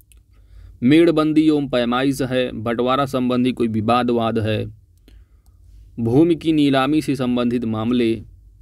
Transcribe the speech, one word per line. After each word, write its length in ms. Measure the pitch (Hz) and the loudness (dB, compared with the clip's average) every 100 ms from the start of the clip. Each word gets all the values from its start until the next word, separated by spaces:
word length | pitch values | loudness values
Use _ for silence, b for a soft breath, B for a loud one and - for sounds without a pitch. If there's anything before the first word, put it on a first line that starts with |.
| _ _ _ b b b b b | _ _ _ b b b b b
मेड़बंदी 640 | 120 156 170 156 156 151 156 | 4 6 4 2 2 2 2
एवं 220 | 151 135 | 2 0
पैमाइश 540 | 123 120 123 139 131 | -2 0 0 0 -2
है, 280 | 131 127 123 | -2 -2 -4
बंटवारा 520 | 113 110 117 123 131 139 | -6 -6 -2 0 0 -2
संबंधी 460 | 131 127 123 127 | -2 -2 0 0
कोई 160 | 120 117 | 0 -2
विवाद 400 | 110 107 120 123 | -2 0 0 2
वाद 260 | 117 113 113 | 0 0 -2
है, 240 | 107 107 110 - _ _ _ b b b b _ - - - - | -2 -4 -6 -12 _ _ _ b b b b _ -20 -20 -18 -6
भूमि 360 | 113 131 170 156 | 0 2 4 2
की 160 | 156 | 0
नीलामी 480 | 156 143 135 131 156 | 0 2 2 0 -2
से 140 | 147 135 | -2 -2
संबंधित 480 | 123 123 123 120 113 | -2 0 0 -2 -4
मामले, 440 | 110 110 123 117 110 - - - - | -4 -2 0 0 -2 -8 -20 -20 -20